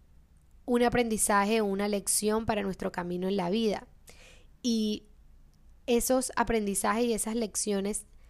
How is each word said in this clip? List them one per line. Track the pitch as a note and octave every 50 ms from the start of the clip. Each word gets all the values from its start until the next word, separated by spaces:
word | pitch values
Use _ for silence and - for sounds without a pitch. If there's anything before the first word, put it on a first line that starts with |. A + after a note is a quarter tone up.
| - _ - - - _ - - - - - - -
un | - A#3+ A#3+
aprendizaje, | B3 A#3+ A3+ B3 A#3+ A3+ A3 G#3 - - G#3 G3+ G3+ G3+ A3+ A3+
una | G#3+ G3+ G3 G3 G3+ G#3
lección | G#3 G3 F#3+ - - - G#3 G#3 G#3+ A3+ A3+
para | G#3+ A3 G#3
nuestro | G3+ F#3+ F3+ - - F#3+
camino | - - F3 F3 F3+ F3+ F#3
en | F#3+ G3+
la | G3 F3 F3
vida. | G3 A#3 A3+ G#3 F#3 - - - - - - - - - - - - - - - - -
Y | - B3 A3+ A3 G#3+ G#3+ G#3+ - - - - - - - - - - - _ - - - - - -
esos | - A#3+ A#3+ - - B3+ C4 B3 - -
aprendizajes | - A#3 - A3+ A3 G#3 G3+ G3 - - G#3 G#3 A3+ B3
y | A#3+ A3
esas | G3+ - A3 A3
lecciones | A#3+ A3+ G3 - - - G#3+ G3+ G3 F#3+ G3+ G#3+ - - - - - -